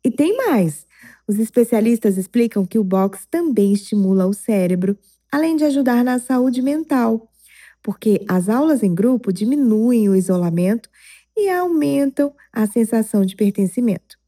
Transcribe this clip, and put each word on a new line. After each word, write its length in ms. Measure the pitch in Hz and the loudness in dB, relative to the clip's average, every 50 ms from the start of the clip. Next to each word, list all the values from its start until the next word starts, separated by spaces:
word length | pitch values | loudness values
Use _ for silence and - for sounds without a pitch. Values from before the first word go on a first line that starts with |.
E 80 | - 262 | -2 -2
tem 280 | 214 - 294 339 427 | 0 0 0 0 0
mais! 500 | 523 523 427 294 214 175 160 147 - - _ _ _ 233 - - _ _ | 0 0 0 2 2 0 0 -4 -8 -18 _ _ _ -20 -20 -20 _ _
Os 120 | - 202 208 | -4 -2 -2
especialistas 760 | 226 - _ 247 233 233 240 214 220 233 233 226 - 214 190 | -2 0 _ 0 2 2 2 2 2 2 0 2 2 0 0
explicam 480 | 190 185 - - 233 233 226 - 202 190 | 0 -6 -2 0 0 0 0 0 -4 -4
que 140 | 180 - 226 | 0 -2 -2
o 60 | 208 | 0
boxe 420 | 185 190 190 190 196 196 - - _ | 0 0 0 0 0 -2 -8 -10 _
também 440 | - 339 349 320 240 208 202 196 202 | -4 -2 -2 0 2 2 2 2 2
estimula 540 | 202 - - 214 208 196 190 190 190 180 | 0 -2 -4 -2 0 0 2 2 2 0
o 60 | 190 202 | 0 -2
cérebro, 640 | - - - 214 196 180 175 185 180 185 190 202 _ _ _ _ _ _ _ | -4 -4 -2 -2 0 0 0 0 -2 -2 -2 -4 _ _ _ _ _ _ _
além 280 | - 294 311 330 320 | -4 -2 0 0 0
de 80 | 302 302 | 0 0
ajudar 400 | 294 269 285 269 254 240 240 247 | 0 0 0 0 2 2 2 2
na 140 | 254 254 254 | 0 -2 -4
saúde 420 | 247 - 262 254 254 262 240 254 | -2 -2 0 0 0 0 0 -2
mental, 680 | 254 277 294 311 320 302 285 254 233 226 226 226 - _ _ _ _ _ - - - - _ _ - | -2 -2 -2 -4 -4 -2 -2 0 0 0 -2 -4 -6 _ _ _ _ _ -20 -20 -20 -20 _ _ -10
porque 400 | - 196 _ - 220 202 - 196 | -10 -10 _ 0 0 0 0 0
as 220 | - 180 185 175 | -2 -2 0 0
aulas 340 | 196 220 254 294 320 302 233 | 0 0 0 2 2 2 2
em 140 | 220 190 170 | 0 0 0
grupo 380 | 170 196 247 262 233 - 202 180 | 2 2 0 0 0 -2 -4 -4
diminuem 760 | 180 214 233 277 294 277 226 214 214 226 247 247 233 214 | -2 -2 -2 0 0 2 2 2 2 2 2 2 2 2
o 80 | 202 190 | 2 2
isolamento 760 | 190 180 185 185 180 180 170 165 170 180 190 220 233 - _ _ _ - - - - _ _ _ | 2 2 0 0 0 0 -2 0 0 0 0 0 -2 -6 _ _ _ -20 -20 -20 -20 _ _ _
e 140 | 440 403 392 | -2 -2 0
aumentam 840 | 359 359 359 359 339 311 285 285 277 277 277 277 269 - 285 285 - _ - _ - | 0 -2 -2 0 0 0 0 0 0 0 0 0 0 -2 -2 -2 -4 _ -20 _ -4
a 120 | 233 214 | -4 -2
sensação 600 | 208 - 240 226 214 233 226 220 - - 208 196 | 0 0 0 0 2 0 -2 -2 0 0 0 0
de 100 | 185 190 | 0 0
pertencimento. 800 | - 214 202 202 - 196 180 - 254 247 226 185 - _ _ - _ _ | 0 -2 0 0 0 -2 -2 -2 -2 -2 -2 -2 -4 _ _ -20 _ _